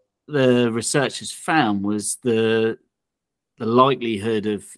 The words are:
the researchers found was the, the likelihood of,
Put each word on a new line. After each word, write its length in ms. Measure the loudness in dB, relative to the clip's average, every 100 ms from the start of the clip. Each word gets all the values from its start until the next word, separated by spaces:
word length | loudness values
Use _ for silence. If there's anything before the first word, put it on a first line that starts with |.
| _ _ -6
the 440 | 2 4 4 2
researchers 600 | 0 -2 -2 -2 -4 -12
found 520 | -10 -2 0 0 0
was 340 | -2 -4 -4 -4
the, 600 | 0 2 2 2 0 -4 _ _ _ _ _ _ _ -8
the 80 | 0
likelihood 800 | 4 4 2 -2 -4 -2 -2 -2
of, 200 | -4 -8